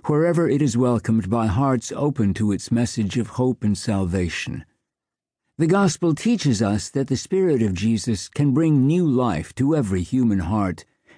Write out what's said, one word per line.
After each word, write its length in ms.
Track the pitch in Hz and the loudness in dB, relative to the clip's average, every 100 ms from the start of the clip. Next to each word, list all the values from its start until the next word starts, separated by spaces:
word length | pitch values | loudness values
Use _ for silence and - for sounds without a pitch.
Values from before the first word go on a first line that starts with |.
| - | -2
wherever 420 | 151 170 170 165 | 2 2 2 2
it 140 | 139 | 2
is 160 | 147 117 | 0 2
welcomed 520 | 127 117 - 113 92 | 2 0 0 0 0
by 180 | 117 110 | 0 0
hearts 440 | 98 139 127 - | 0 0 0 -4
open 420 | - 147 135 101 92 | -4 -4 0 -2 0
to 180 | 107 | 0
its 180 | 98 - | -2 -2
message 460 | 117 120 - 101 123 | 0 0 -2 -4 -2
of 180 | 104 - | -4 -2
hope 200 | 127 - | -2 0
and 140 | 107 98 | -2 -2
salvation. 840 | - 101 92 92 87 - - - - _ _ _ _ _ _ _ _ - | -2 -2 0 -2 -2 -4 -8 -10 -14 _ _ _ _ _ _ _ _ -2
The 60 | 160 | 0
gospel 480 | 196 196 - 175 | 2 2 2 0
teaches 480 | 156 220 233 147 104 | 0 0 0 2 2
us 260 | 104 104 - | 2 0 -2
that 160 | 139 135 | -4 -2
the 100 | 131 | -2
Spirit 460 | - 190 185 135 | -2 0 2 2
of 100 | 110 | 0
Jesus 560 | 90 110 113 123 104 - | 0 0 0 -2 -4 -4
can 240 | - 147 | -2 0
bring 320 | 131 160 147 131 | 2 4 4 4
new 220 | 175 165 | 2 2
life 480 | 127 123 78 - - | 2 0 -2 -4 -2
to 200 | 135 156 | 0 0
every 280 | 110 95 | 0 -2
human 340 | 85 131 120 98 | -2 0 2 0
heart 480 | 82 107 98 82 - _ _ | 0 0 -2 -4 -12 _ _